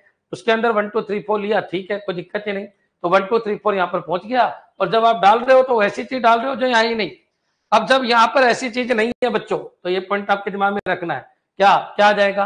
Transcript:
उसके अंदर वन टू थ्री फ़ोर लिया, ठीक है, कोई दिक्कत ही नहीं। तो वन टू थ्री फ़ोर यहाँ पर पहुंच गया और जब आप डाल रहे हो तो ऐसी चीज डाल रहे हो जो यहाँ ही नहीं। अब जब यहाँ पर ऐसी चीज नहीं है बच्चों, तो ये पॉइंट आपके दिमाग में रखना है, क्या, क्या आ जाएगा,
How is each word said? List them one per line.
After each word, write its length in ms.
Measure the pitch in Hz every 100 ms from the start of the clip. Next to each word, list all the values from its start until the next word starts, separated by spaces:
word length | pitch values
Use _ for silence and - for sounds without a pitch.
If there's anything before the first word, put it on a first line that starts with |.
| _ _ _
उसके 200 | - -
अंदर 180 | 226 233
वन 180 | 208 208
टू 140 | 220
थ्री 180 | 180 202
फ़ोर 200 | - 208
लिया, 200 | 202 208
ठीक 280 | - 175 185
है, 80 | 202
कोई 160 | 202
दिक्कत 300 | 175 170 208 208
ही 60 |
नहीं। 140 | 196 208 _ _ _
तो 40 | 175
वन 180 | 190 -
टू 120 | 226
थ्री 180 | 214 202
फ़ोर 180 | 208
यहाँ 120 | 196 175
पर 140 | 185
पहुंच 240 | 160 175 214
गया 180 | 254 196 - _ _
और 100 | 185
जब 140 | 226
आप 160 | 226 220
डाल 160 | 196 226
रहे 180 | 247 254
हो 60 |
तो 200 | 262 233
ऐसी 220 | 202 202
चीज 180 | 233 262
डाल 160 | 226 233
रहे 100 | 262
हो 60 |
जो 120 | 233 254
यहाँ 160 | 233
ही 100 | 233
नहीं। 160 | 226 175 - _ _ _ _ _
अब 140 | 226 202
जब 180 | 262
यहाँ 220 | 233 233 233
पर 160 | 262
ऐसी 280 | 247 - 254
चीज 220 | 240 240
नहीं 200 | 226 226 -
है 60 | 247
बच्चों, 280 | 208 - 175
तो 320 | - _ 180
ये 100 | 190
पॉइंट 300 | 185 202 202
आपके 200 | 202 202
दिमाग 240 | 196 196
में 60 | 202 190
रखना 260 | 175 170
है, 120 | 131 - _ _ -
क्या, 180 | 196 165 - -
क्या 100 | 208
आ 60 |
जाएगा, 320 | 202 202 196